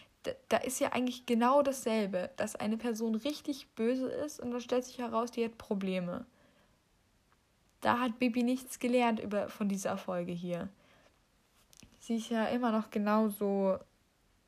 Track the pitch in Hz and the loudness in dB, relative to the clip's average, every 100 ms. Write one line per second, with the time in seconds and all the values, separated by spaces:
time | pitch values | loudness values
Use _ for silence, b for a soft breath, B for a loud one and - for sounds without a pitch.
0 | B _ - - - - - 254 277 247 | B _ -8 -8 0 0 0 0 0 0
1 | 247 247 - 233 240 277 277 262 240 220 | 0 -2 0 4 6 6 6 2 0 2
2 | 196 190 180 - 208 - 208 220 240 214 | 2 -2 -4 -4 -4 -2 -2 0 0 0
3 | 226 220 277 302 - 277 - - 226 262 | 0 0 0 -4 -4 -6 -8 -2 0 0
4 | 262 - 294 - 247 240 240 247 247 - | 0 -4 -6 -6 -6 -6 -2 -2 -2 -6
5 | 233 226 240 240 226 226 - 202 190 185 | -4 -2 -2 0 -2 -4 -4 -2 0 -2
6 | 175 180 - b b b b b _ _ | -2 -6 -10 b b b b b _ _
7 | _ _ _ _ _ _ _ _ 220 233 | _ _ _ _ _ _ _ _ 2 4
8 | 247 226 254 247 240 254 - - 247 247 | 2 0 0 2 0 0 -4 -4 0 4
9 | 240 220 202 208 - - 202 196 - 190 | 4 2 -2 -2 -4 -2 -2 0 -2 -4
10 | - 180 175 170 180 170 190 - b b | -4 -4 -4 -6 -4 -4 -6 -12 b b
11 | b b _ _ _ _ _ - - - | b b _ _ _ _ _ -20 -20 -14
12 | - 226 220 226 214 247 247 220 214 214 | -4 -4 -2 0 0 2 2 0 0 0
13 | 208 214 220 208 202 196 196 190 - _ | 2 4 4 2 0 2 2 0 -4 _
14 | _ _ _ _ | _ _ _ _